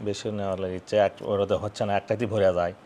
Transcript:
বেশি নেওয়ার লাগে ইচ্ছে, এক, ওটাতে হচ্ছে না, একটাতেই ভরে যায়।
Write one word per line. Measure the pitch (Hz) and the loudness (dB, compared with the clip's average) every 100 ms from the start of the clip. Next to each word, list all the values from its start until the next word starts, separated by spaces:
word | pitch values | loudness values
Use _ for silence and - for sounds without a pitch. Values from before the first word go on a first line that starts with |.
বেশি | 107 101 113 | -6 -4 -4
নেওয়ার | 104 98 95 | -4 -4 -2
লাগে | 92 92 | -4 -6
ইচ্ছে, | - 107 | 0 4
এক, | 98 - | 4 2
ওটাতে | - 101 98 | -2 0 2
হচ্ছে | 98 104 - | 0 -2 -4
না, | 107 101 | -2 0
একটাতেই | - 107 113 | 0 -2 -2
ভরে | 107 95 | 2 4
যায়। | 87 87 - | 4 0 -4